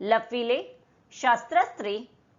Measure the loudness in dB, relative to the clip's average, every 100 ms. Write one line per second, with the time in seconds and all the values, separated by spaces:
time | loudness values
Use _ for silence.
0 | 0 0 0 -4 0 -2 -2 -16 _ _
1 | _ -2 2 2 2 0 0 -2 -6 -6
2 | -8 _ _